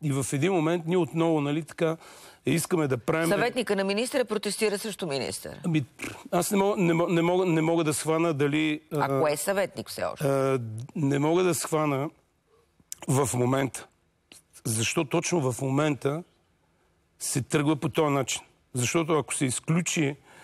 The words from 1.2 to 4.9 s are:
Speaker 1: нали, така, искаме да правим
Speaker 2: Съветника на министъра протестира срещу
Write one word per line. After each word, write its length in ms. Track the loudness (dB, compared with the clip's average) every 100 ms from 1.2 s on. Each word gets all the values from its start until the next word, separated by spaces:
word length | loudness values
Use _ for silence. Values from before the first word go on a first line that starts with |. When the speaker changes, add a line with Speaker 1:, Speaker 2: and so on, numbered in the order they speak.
| 2 2
Speaker 1:
нали, 220 | 0 -2
така, 340 | -6 -2 -2 -2 -10 -20 -20 -8 0
искаме 420 | 0 0 0 0
да 100 | 0
правим 320 | 0 0 2
Speaker 2:
Съветника 460 | 2 0 -2 -2 0
на 80 |
министъра 420 | 0 -2 -2 -2 0
протестира 520 | -2 -4 0 0 0
срещу 300 | -6